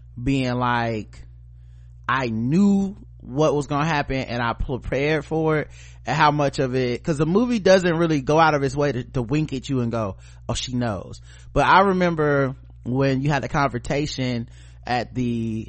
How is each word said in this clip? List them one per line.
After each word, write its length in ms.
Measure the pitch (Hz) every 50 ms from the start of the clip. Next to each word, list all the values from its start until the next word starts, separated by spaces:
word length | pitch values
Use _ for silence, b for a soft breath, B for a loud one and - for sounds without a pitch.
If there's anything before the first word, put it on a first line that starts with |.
| b b - 120 123
being 320 | 139 139 135 131 123 123
like, 680 | 123 123 120 120 120 117 117 113 107 98 - - - - - - - - - - - b b b b b b b b - -
"I 180 | 123 135 131 120
knew 680 | 110 110 117 127 156 190 202 202 196 196 196 95 - - - - - -
what 340 | - - 123 143 156 147 135
was 120 | 147 143
gonna 200 | - 147 143 147
happen 300 | 165 156 147 143 - 135
and 240 | 131 123 - 117 123 120
I 100 | 117 110
prepared 680 | - - - 131 107 - - 127 131 139 151 160 147 -
for 340 | - 156 160 160 156 156 151
it," 100 | - - B B B B B B B
and 100 | - 131
how 140 | 156 156 151 147
much 260 | 151 180 139 - -
of 160 | 135 127 123
it, 300 | 131 127 120 120 117 -
'cause 140 | 170 160 135
the 80 | 156
movie 320 | 156 185 214 254 240 240 220
doesn't 340 | 175 190 190 196 175 180 160
really 240 | 165 170 160 156 143 123
go 160 | 131 151 160
out 140 | 160 156 151
of 80 | 143 139
its 120 | 131 127
way 160 | 147 143 147
to, 140 | 131 123 120
to 180 | - - 131 120
wink 300 | 107 147 151 156 151 147
at 160 | 127 - -
you 120 | 135 127
and 120 | 120 117 120
go, 240 | 117 110 98 92 B B B B B B B
"Oh, 60 | 117
she 180 | - - 131 123
knows." 480 | 123 123 117 101 92 - - - - - B B B B B B
But 140 | 143 135
I 140 | 127 151 185 196
remember 760 | 202 185 180 180 175 170 156 151 147 143 139 139 131 131 - - - - - -
when 360 | 117 123 135 135 139 131 131
you 100 | 139 147
had 120 | 147 135 139
the 40 | -
confrontation 1000 | - 151 139 135 - 120 - - 147 143 151 143 - - 131 127 123 117 117 - B B B B B B B
at 300 | 117 120 123 110 120 107
the 480 | 123 123 120 120 113 113 113 110 110 110